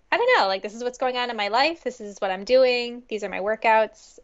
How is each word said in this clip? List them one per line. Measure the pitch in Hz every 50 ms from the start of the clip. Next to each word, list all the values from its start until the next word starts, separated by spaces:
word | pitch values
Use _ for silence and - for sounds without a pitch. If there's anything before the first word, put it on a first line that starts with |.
| _ _
I | 311 370
don't | 480 508 508 -
know, | 202 190
like, | 190 196 -
this | 208 202
is | 233 247
what's | 247 247 -
going | 262 254 247
on | 247 247 240
in | 233
my | 214 202 202
life. | 214 247 277 320 339 - -
This | 247 - -
is | 214 208 196 -
what | 208 190
I'm | 185 190 202
doing. | 240 254 262 262 254 247 247 240 240 240 240 240 -
These | 220 208 202
are | 190
my | 185 185
workouts. | 185 208 220 220 - 226 220 220 220 220 - _ - - - -